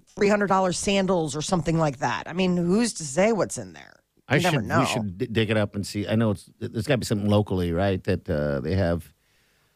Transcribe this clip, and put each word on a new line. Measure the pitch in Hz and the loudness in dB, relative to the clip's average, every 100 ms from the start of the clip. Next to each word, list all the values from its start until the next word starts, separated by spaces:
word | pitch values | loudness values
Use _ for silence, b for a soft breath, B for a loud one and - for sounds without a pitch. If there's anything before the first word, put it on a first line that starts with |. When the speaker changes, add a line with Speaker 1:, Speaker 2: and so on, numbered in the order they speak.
| _ - | _ 0
Speaker 1:
three | 202 | 2
hundred | 208 202 | 2 2
dollars | 190 190 165 | 2 2 0
sandals | - 196 185 185 156 151 | 0 0 2 0 0 -4
or | |
something | 147 180 160 165 | -2 0 2 2
like | 156 135 | 2 0
that." | 139 107 - | -4 -4 -6
I | |
mean, | 165 185 180 | -2 0 2
who's | 170 202 233 - | 2 2 2 -2
to | 151 | -6
say | 139 208 | 2 2
what's | 220 123 - | 2 -2 -4
in | 92 | -12
there? | 76 55 - _ _ - | -14 -20 -20 _ _ -2
Speaker 2:
I | 147 | 0
Speaker 1:
You | |
never | 175 147 | 2 0
Speaker 2:
should, | 107 | 0
Speaker 1:
know. | 156 | 0
Speaker 2:
we | 139 | 2
should | 120 104 90 | 0 -4 -4
d-, | 120 | -2
dig | 113 107 | 0 2
it | 110 | 2
up | 101 107 | 0 -2
and | 92 | -6
see. | 104 98 | -6 -2
I | 110 | 0
know | 113 | 2
it's, | 92 - - | 0 -6 -12
there's | - 113 104 | -8 -6 -2
gotta | 127 | -2
be | 90 | 0
something | 107 104 | -2 2
locally, | 104 104 92 87 | 2 2 0 0
right? | 85 98 92 | 0 0 0
That, | - 90 - | -2 -4 -2
uh, | 78 73 71 | -2 -2 -2
they | 65 90 | -2 0
have | 87 85 - _ _ _ _ _ _ | 0 0 -4 _ _ _ _ _ _